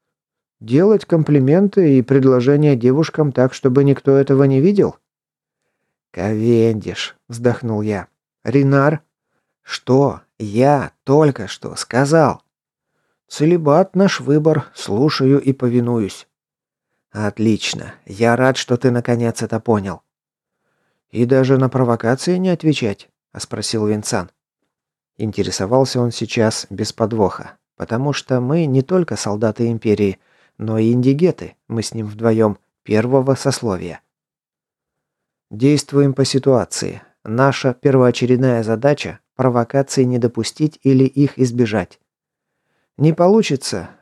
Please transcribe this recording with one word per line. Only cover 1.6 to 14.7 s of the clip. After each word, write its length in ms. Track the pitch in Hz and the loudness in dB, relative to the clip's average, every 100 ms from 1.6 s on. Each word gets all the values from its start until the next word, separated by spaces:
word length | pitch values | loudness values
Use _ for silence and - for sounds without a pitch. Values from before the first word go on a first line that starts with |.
| 202 196 160 135 | 2 2 4 2
и 40 | |
предложения 720 | 120 135 131 127 123 147 151 | 4 2 4 4 2 2 2
девушкам 560 | 127 123 139 156 - 147 | 2 2 2 0 -2 -2
так, 240 | 123 127 | 0 -2
чтобы 300 | - 135 131 | 0 0 2
никто 320 | 139 131 - 135 | 2 2 2 2
этого 280 | 139 135 | 4 2
не 160 | 139 135 | 4 4
видел? 360 | 175 202 131 - _ _ _ _ _ _ _ _ _ _ _ | 2 2 0 -4 _ _ _ _ _ _ _ _ _ _ _
Кавендиш, 1080 | 90 98 107 117 117 113 107 90 87 - - - | -8 -4 0 2 4 2 0 -6 -10 -12 -14 -18
вздохнул 540 | 117 120 110 120 107 | -4 -2 -2 -4 -4
я. 260 | 107 98 - _ _ _ | -4 -6 -10 _ _ _
Ринар? 600 | 113 139 139 139 143 151 - _ _ _ _ _ | -2 2 2 2 2 -2 -8 _ _ _ _ _
Что 600 | - - - 131 139 - _ - | -16 -10 0 2 2 -2 _ -14
я 520 | 107 107 135 143 120 - | -6 0 2 2 -2 -10
только 420 | - 143 151 123 98 | 0 2 2 0 -10
что 300 | - - - | -12 -14 -12
сказал? 640 | - 120 139 165 139 - _ _ _ _ _ _ _ _ _ | -4 -2 2 2 2 -2 _ _ _ _ _ _ _ _ _
Целибат 680 | - 156 175 147 156 190 | -2 0 2 2 2 2
наш 240 | 180 196 - | 2 0 0
выбор, 520 | 127 151 156 143 - | 0 0 2 0 -4